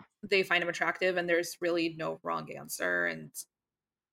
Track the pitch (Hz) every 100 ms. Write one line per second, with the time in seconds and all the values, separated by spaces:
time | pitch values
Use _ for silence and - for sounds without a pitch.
0 | - _ - 196 185 175 170 165 165 -
1 | 185 180 175 170 175 - 175 170 165 160
2 | 160 165 170 165 156 143 143 - - -
3 | - - 147 - - _ _ _ _ _
4 | _